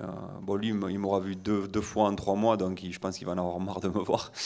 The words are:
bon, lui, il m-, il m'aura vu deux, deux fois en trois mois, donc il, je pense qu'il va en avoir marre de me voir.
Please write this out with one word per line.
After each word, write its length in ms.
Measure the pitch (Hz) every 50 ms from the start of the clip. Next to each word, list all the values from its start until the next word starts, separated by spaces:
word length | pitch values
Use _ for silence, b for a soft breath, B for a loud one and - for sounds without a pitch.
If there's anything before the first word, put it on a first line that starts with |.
| - - - - - 98 98 98 92
bon, 140 | 95 101
lui, 120 | 101 107 113
il 60 | 107
m-, 140 | 101 98 92
il 80 | 95 98
m'aura 200 | 98 98 98 95
vu 160 | 92 98 95
deux, 320 | 92 95 104 107 101 98
deux 140 | 98 95 107
fois 240 | 101 - - 110 107
en 100 | 101 101
trois 200 | 92 - 98 98
mois, 240 | 101 107 113 110 104
donc 240 | 95 92 92 90 92
il, 100 | 90 87
je 60 | -
pense 180 | - 95 92
qu'il 100 | - 95
va 60 | 92 90
en 60 | 90
avoir 200 | 90 87 87 90
marre 220 | 95 98 95 92
de 80 | 92 95
me 100 | 87 104
voir. 320 | 90 - - - - - B B B